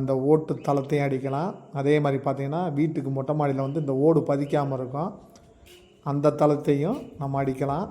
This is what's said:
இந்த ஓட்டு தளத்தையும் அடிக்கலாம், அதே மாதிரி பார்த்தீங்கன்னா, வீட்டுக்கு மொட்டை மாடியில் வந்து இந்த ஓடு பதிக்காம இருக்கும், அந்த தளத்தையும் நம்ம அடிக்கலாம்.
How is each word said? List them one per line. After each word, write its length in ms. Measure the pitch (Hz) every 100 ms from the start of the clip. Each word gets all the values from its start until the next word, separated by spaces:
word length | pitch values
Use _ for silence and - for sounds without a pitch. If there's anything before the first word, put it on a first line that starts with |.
| 135
இந்த 100 | 135 135
ஓட்டு 320 | 156 156 143 -
தளத்தையும் 380 | 143 131 147 139
அடிக்கலாம், 420 | 135 135 139 185 - - 143
அதே 160 | 139 151 147
மாதிரி 160 | 135 139
பார்த்தீங்கன்னா, 340 | 135 139 160 180 143
வீட்டுக்கு 300 | 160 160 131 135
மொட்டை 180 | 131 151
மாடியில் 260 | 143 135 135
வந்து 160 | 160 139
இந்த 100 | 135 151
ஓடு 140 | 160 -
பதிக்காம 480 | 143 143 151 139 131
இருக்கும், 320 | 123 139 185 - - - - _ - - - _ 147
அந்த 240 | 143 147 147
தளத்தையும் 560 | 151 143 151 143 165 277 - -
நம்ம 200 | 139 139
அடிக்கலாம். 440 | 135 131 139 147 208